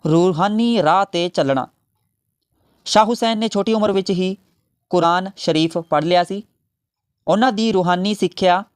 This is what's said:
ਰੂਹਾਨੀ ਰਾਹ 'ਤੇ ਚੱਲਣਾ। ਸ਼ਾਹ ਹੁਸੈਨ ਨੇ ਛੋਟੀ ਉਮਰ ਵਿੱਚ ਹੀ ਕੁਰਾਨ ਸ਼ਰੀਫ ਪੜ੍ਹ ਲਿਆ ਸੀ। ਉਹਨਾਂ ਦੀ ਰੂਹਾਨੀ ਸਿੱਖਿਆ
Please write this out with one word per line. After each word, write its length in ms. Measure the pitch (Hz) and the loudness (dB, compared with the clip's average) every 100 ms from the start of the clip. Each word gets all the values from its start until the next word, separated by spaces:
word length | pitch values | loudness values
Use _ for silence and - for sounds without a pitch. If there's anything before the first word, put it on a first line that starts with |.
| 156 | 2
ਰੂਹਾਨੀ 720 | 160 180 160 196 214 233 233 | 2 2 0 -2 0 0 0
ਰਾਹ 200 | 156 180 | 2 0
'ਤੇ 260 | 196 170 175 | 0 -2 -4
ਚੱਲਣਾ। 380 | 175 139 135 - _ _ _ _ _ _ _ _ _ _ _ - | -2 0 -2 -4 _ _ _ _ _ _ _ _ _ _ _ 0
ਸ਼ਾਹ 200 | 208 214 | 2 2
ਹੁਸੈਨ 320 | 240 226 220 | 0 -2 -2
ਨੇ 120 | 220 | -2
ਛੋਟੀ 240 | 202 196 | -2 0
ਉਮਰ 180 | 220 208 | 0 0
ਵਿੱਚ 200 | 196 190 | -2 -2
ਹੀ 260 | 180 185 190 _ _ _ _ _ | -2 -2 -6 _ _ _ _ _
ਕੁਰਾਨ 400 | 180 170 175 190 - | 0 2 0 -4 -8
ਸ਼ਰੀਫ 420 | - 156 160 170 | -2 0 0 -4
ਪੜ੍ਹ 280 | 165 151 156 | -2 -2 2
ਲਿਆ 180 | 175 | 0
ਸੀ। 200 | 175 196 - _ _ _ _ _ _ _ - | 0 -6 -12 _ _ _ _ _ _ _ -2
ਉਹਨਾਂ 240 | 190 254 | 2 2
ਦੀ 200 | 208 226 | 0 0
ਰੂਹਾਨੀ 420 | 190 180 180 196 | 0 0 0 -2
ਸਿੱਖਿਆ 500 | 208 180 - 185 180 208 | -2 -4 0 0 0 -2